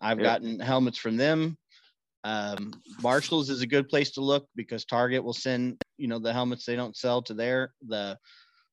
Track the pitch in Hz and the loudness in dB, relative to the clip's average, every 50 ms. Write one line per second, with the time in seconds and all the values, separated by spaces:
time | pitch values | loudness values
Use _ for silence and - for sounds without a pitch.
0 | - 110 113 107 107 117 117 117 117 113 113 98 104 123 131 131 131 123 117 - | -2 0 0 2 4 4 2 2 0 -4 -6 -4 -2 0 2 4 2 2 0 -2
1 | - 117 110 117 131 151 160 160 160 160 160 - _ _ _ _ _ _ _ _ | -2 -2 0 2 4 4 4 2 2 0 -2 -6 _ _ _ _ _ _ _ _
2 | _ _ _ _ - 208 214 214 208 208 202 196 202 214 208 - - - - - | _ _ _ _ -8 -6 -4 -4 -4 -4 -4 -6 -8 -10 -10 -14 -18 -20 -10 -4
3 | - 123 127 143 - - 170 160 143 131 139 123 127 117 131 143 139 135 - 143 | 0 2 2 2 2 2 0 0 0 0 -2 -2 0 2 2 2 2 4 2 2
4 | 143 - - 135 135 135 143 143 139 _ _ - 113 - 120 110 - - 123 117 | 2 0 -2 -2 2 2 2 2 2 _ _ -10 -8 -6 -6 -8 -4 -2 2 2
5 | 123 123 127 131 - 117 117 - - 135 127 123 123 127 120 - - - _ - | 2 4 2 0 0 -2 -4 -4 -2 0 0 0 0 -2 -2 -4 -8 -12 _ -6
6 | 147 120 117 117 110 117 113 123 123 123 123 120 - - 120 120 123 120 110 - | -4 -4 -2 -2 -2 0 0 0 0 0 -2 -4 -4 -4 -4 -2 -4 -4 -6 -2
7 | - 127 120 123 120 - 110 107 113 120 127 131 131 127 - _ 135 117 110 104 | 0 2 2 2 0 -2 -4 -2 0 0 2 0 0 -2 -6 _ -10 -6 -6 -4
8 | 101 101 98 - _ - - - - _ _ _ _ _ | -4 -4 -6 -10 _ -20 -20 -20 -20 _ _ _ _ _